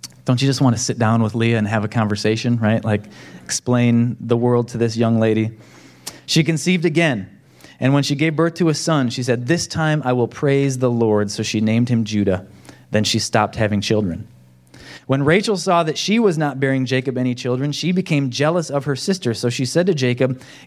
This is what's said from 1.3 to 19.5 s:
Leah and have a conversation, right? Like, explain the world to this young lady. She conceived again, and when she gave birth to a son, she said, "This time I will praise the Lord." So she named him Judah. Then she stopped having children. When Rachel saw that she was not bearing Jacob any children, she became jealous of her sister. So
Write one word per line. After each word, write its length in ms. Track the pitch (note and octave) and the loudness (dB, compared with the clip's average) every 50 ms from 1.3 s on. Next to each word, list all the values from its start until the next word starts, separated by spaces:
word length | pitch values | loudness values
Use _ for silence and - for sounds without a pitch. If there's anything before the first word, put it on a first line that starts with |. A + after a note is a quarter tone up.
| G#2 | 0
Leah 240 | A2+ A2+ A#2 A#2 A2+ | 0 0 2 2 0
and 80 | G#2+ | 0
have 180 | G2+ A2+ A2 G#2 | 0 -2 -2 -2
a 40 | G#2 | -2
conversation, 680 | - A#2+ G#2+ G#2 G#2+ G#2 - A2 A2 A2 - A#2+ A#2+ A#2 | -2 0 0 0 -2 -2 0 0 0 0 0 -2 0 2
right? 240 | A2+ G#2+ A2+ A2+ - | 2 0 0 0 0
Like, 180 | A2+ G#2 G#2 - - - - - - - - - | -2 -2 -2 -4 -8 -20 -20 -20 -20 -20 -18 -10
explain 720 | - - - - A#2+ B2 B2 A#2+ A#2+ A#2 A#2 A#2 B2 - - | -8 -8 -6 -2 0 0 2 4 4 4 4 2 0 -2 -4
the 160 | - A#2 A#2+ | -2 -2 0
world 320 | A#2 A#2+ B2 B2 A#2+ A#2+ A#2+ | 2 2 2 2 2 0 -2
to 100 | - A2+ | -2 -2
this 180 | A#2 A2+ A2+ | -2 0 0
young 220 | A2+ A#2 A2+ A2+ A2+ | 0 0 2 2 2
lady. 320 | A2 A2 G#2+ A2 A2 G#2+ A2+ - - - - - - - - - - - - - - | 2 2 2 2 0 -2 -4 -10 -20 -20 -20 -20 -20 -20 -20 -18 -18 -18 -18 -16 -8
She 180 | - - E3 D#3 | -2 0 0 2
conceived 400 | D#3 E3 D3 - F3+ F#3 E3+ D#3+ | 2 0 -2 0 0 0 2 2
again, 440 | F3 D3 E3 E3+ D#3 B2 G2+ F#2+ - - - _ _ _ - - - - - | 0 2 2 2 2 0 -2 -6 -10 -16 -20 _ _ _ -20 -20 -18 -8 -2
and 140 | B2+ C3 C#3 | 0 2 2
when 80 | C#3+ | 2
she 120 | C3 - C#3+ | 2 0 -2
gave 220 | C3+ D3+ D#3+ D#3 | 0 0 0 0
birth 180 | C#3+ E3 E3+ E3+ | 0 0 0 0
to 140 | - F3 D#3+ | 0 0 0
a 60 | D3 | 0
son, 360 | - - E3 D#3+ C#3+ B2+ A#2 | 0 0 0 2 2 0 0
she 120 | A#2+ C3 | -2 -4
said, 240 | A#2+ C3 A#2+ B2 B2 | -2 -2 -2 -2 0
"This 200 | B2 E3 F3 - | -2 -2 -2 -2
time 360 | - - D#3 D#3 D#3 D3+ D3+ C3 | -6 -4 -2 0 0 0 0 0
I 80 | B2+ | 0
will 160 | B2+ B2 A#2 A2 | 0 0 0 -2
praise 500 | - - D3+ C#3 C#3 C#3 C#3 C#3 C3 B2 | -2 -2 0 2 2 2 2 0 0 0
the 120 | B2+ B2 | 0 0
Lord." 400 | A#2+ A#2 A#2 A2 G#2+ G#2 G#2 G2+ | 2 2 2 4 4 2 0 -2
So 120 | - - | -4 -6
she 180 | G#2+ - - G#2+ | -4 -2 -2 0
named 280 | A2 A2 A2 A#2 B2 B2 | 0 2 2 2 2 2
him 160 | A#2+ A2+ A2 | 2 0 0
Judah. 420 | G#2 G#2+ G#2 G2+ G2 F#2 F2+ - - - - - - - - - - | 0 0 0 2 2 0 -2 -4 -10 -20 -20 -20 -20 -20 -20 -12 -2
Then 140 | - G#2+ G#2 | -2 0 0
she 140 | - - A2 | 0 -2 -2
stopped 380 | - - - A2 G#2 G2+ - | -2 0 0 0 0 0 0
having 240 | - A2 G2+ G#2 G2+ | -2 -2 0 0 -2
children. 480 | G2+ - A2 G#2+ G#2 F2 E2 E2+ - - - - - _ _ _ _ _ - - - - - - _ | 0 0 0 0 0 -2 -6 -8 -12 -16 -20 -20 -20 _ _ _ _ _ -20 -20 -20 -20 -20 -14 _
When 160 | - C3 C#3 | -4 -2 0
Rachel 340 | C#3 D3 E3 G#3+ G#3 A3+ G3+ | 2 4 2 2 2 0 -2
saw 280 | F3 - F#3+ F3 E3+ E3 | -2 0 2 2 2 2
that 140 | D#3 C#3+ - | 0 -2 -4
she 200 | - F#3 G#3 A#3 | -2 0 0 2
was 180 | A3+ G3 D#3+ | 2 2 2
not 220 | D#3 D3+ C#3+ B2+ C3+ | 2 -2 -2 -2 -2
bearing 260 | C#3 C3+ C3+ C3 B2+ | -2 0 0 0 0
Jacob 320 | A#2+ C3 C3 B2+ C#3 A#2+ | 0 -2 -2 -2 -2 -2
any 180 | B2+ B2+ B2+ A#2+ | -2 -2 -2 -2
children, 360 | - - B2 B2 B2+ C#3+ D3 | -4 -4 -4 -2 -2 -2 -4
she 220 | D3 - D3 F3 | -4 -4 -2 -2
became 380 | F#3 F#3 - - D#3+ C#3+ C#3 B2+ | -2 -2 0 0 0 0 0 -2
jealous 400 | A#2+ - C#3+ D3+ E3+ F3+ D#3+ - | -2 0 0 0 0 0 -4 -2
of 160 | C#3 C#3+ B2+ | -4 -4 -2
her 100 | D3 C3+ | -2 -4
sister. 380 | A#2+ - G3 F#3+ F#3+ - B2 A2 | -4 -2 -4 -4 -2 -2 -4 -2
So 140 | - B2 A#2+ | -2 -2 -2